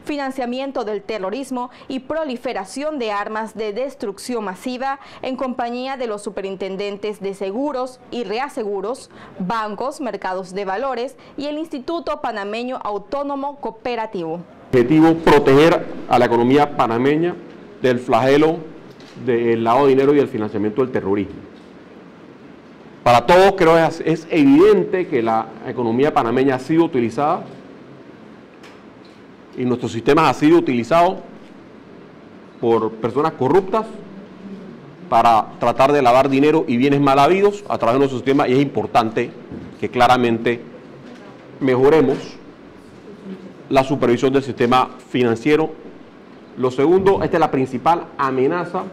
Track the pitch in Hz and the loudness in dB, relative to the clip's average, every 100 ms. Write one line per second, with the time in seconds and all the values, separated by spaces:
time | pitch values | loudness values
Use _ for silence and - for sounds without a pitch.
0 | - 294 269 262 240 247 277 269 214 208 | -8 -6 -6 -6 -6 -6 -6 -6 -6 -8
1 | 196 220 190 240 277 254 247 - - 262 | -8 -8 -6 -8 -8 -8 -10 -14 -12 -12
2 | - 311 311 240 262 - - 269 302 302 | -6 -6 -6 -8 -8 -8 -10 -8 -8 -6
3 | 226 202 208 214 220 196 220 202 269 - | -6 -6 -6 -8 -8 -8 -8 -6 -8 -8
4 | 214 190 - 240 202 185 262 247 269 277 | -10 -10 -8 -6 -6 -8 -10 -6 -6 -8
5 | - - 254 262 262 247 240 240 262 269 | -12 -12 -10 -6 -6 -6 -6 -6 -8 -8
6 | 240 208 220 202 190 190 190 190 202 202 | -8 -8 -10 -10 -10 -8 -8 -6 -8 -8
7 | 208 202 196 190 190 214 285 262 254 - | -10 -8 -10 -8 -8 -6 -6 -6 -8 -12
8 | - 240 208 214 277 277 208 202 196 262 | -12 -10 -6 -6 -6 -8 -6 -6 -6 -10
9 | - - - - 180 226 214 196 254 302 | -14 -20 -20 -10 -4 -4 -4 -6 -8 -8
10 | 247 202 190 185 180 185 190 190 269 240 | -10 -8 -6 -8 -8 -8 -6 -6 -6 -6
11 | 247 - - - 285 302 320 285 247 339 | -8 -12 -20 -12 -8 -8 -10 -10 -8 -8
12 | 330 302 262 220 202 220 247 254 - 202 | -6 -6 -6 -8 -8 -8 -8 -8 -8 -8
13 | 202 277 285 277 277 277 226 220 254 233 | -6 -8 -6 -6 -8 -10 -12 -10 -8 -6
14 | 220 196 160 170 175 - - 127 120 156 | -6 -8 -8 -10 -12 -20 -2 0 4 6
15 | 160 160 - 147 139 139 160 165 - - | 6 4 4 4 6 6 6 4 -4 -12
16 | - 120 120 117 120 143 143 139 123 113 | -2 2 2 2 4 4 2 0 -2 0
17 | 135 151 175 175 - - - - 127 120 | 0 0 -2 -6 -16 -20 -20 -2 0 0
18 | 123 113 131 143 156 170 - - - - | 0 2 4 4 2 0 -10 -20 -20 -20
19 | - - 120 117 117 113 113 123 143 131 | -20 -10 -4 0 0 0 2 2 4 4
20 | 139 147 131 120 107 107 107 104 131 120 | 4 4 2 -2 -4 -2 -2 -2 -2 -2
21 | 95 104 95 - - - - - - - | -2 -2 -4 -10 -20 -20 -20 -20 -20 -20
22 | - - - - - - - - - - | -20 -20 -20 -20 -20 -20 -20 -20 -20 -2
23 | 123 120 - 180 196 190 165 165 160 - | 4 4 6 8 8 6 6 6 4 0
24 | - 165 - 175 139 143 208 202 170 185 | -2 -2 0 4 6 8 8 6 2 -2
25 | 170 139 113 113 110 - 120 123 117 117 | 0 0 0 0 -2 -12 -10 -4 -2 2
26 | 147 151 117 123 135 127 131 160 165 135 | 2 2 0 2 2 0 0 2 2 0
27 | 117 127 143 185 - - - - - - | -2 0 -2 -2 -6 -18 -20 -20 -20 -20
28 | - - - - - - - - - - | -20 -20 -20 -20 -20 -20 -20 -20 -20 -20
29 | - - - - - - 123 123 117 113 | -20 -20 -20 -20 -18 -8 -4 -2 -4 -4
30 | 127 151 160 123 147 170 160 123 117 165 | 0 2 2 2 4 4 4 -2 2 2
31 | 175 190 - - - - - - - - | 2 0 -14 -20 -20 -20 -20 -20 -20 -20
32 | - - - - - - 120 113 110 110 | -20 -20 -20 -20 -20 -4 0 0 0 -6
33 | 117 113 156 156 127 180 - 220 214 - | -4 -2 -2 -2 2 2 2 -4 -4 -14
34 | - - - - - - - - - - | -18 -20 -20 -20 -18 -18 -18 -20 -20 -20
35 | - 117 117 110 - - 120 117 135 147 | -2 2 4 4 0 -2 -2 2 4 4
36 | 127 127 139 135 151 156 - 120 139 139 | 6 4 4 2 4 2 0 0 2 2
37 | 139 135 143 190 202 202 - 113 113 127 | 2 4 4 4 2 0 -6 -2 0 2
38 | 139 127 123 139 123 127 139 110 101 131 | 0 -2 0 0 2 2 0 -2 0 0
39 | 113 107 120 - - - - - 104 127 | 0 -4 -6 -10 -18 -16 -16 -10 -6 2
40 | 120 123 120 117 120 117 - - - - | 4 4 2 0 -2 -4 -8 -20 -20 -20
41 | - - - - - - 135 123 135 156 | -20 -20 -20 -20 -20 -6 0 4 4 4
42 | 135 135 - - - - - - - - | 2 -2 -8 -18 -20 -20 -20 -20 -20 -20
43 | - - - 190 - - - 135 135 139 | -20 -20 -16 -16 -18 -20 -2 0 0 0
44 | 123 120 135 135 127 110 120 127 123 - | 0 2 2 0 -2 -2 2 2 0 -6
45 | - 135 123 113 147 151 156 - - - | -8 -2 0 0 2 0 0 -6 -20 -20
46 | - - - - - - 127 127 143 190 | -20 -20 -20 -20 -20 -4 -4 0 2 4
47 | 190 196 156 170 156 143 131 120 160 170 | 4 2 0 0 0 0 -2 -2 0 0
48 | - - 135 131 135 175 170 185 190 | -4 -6 -4 0 0 0 -4 -8 -10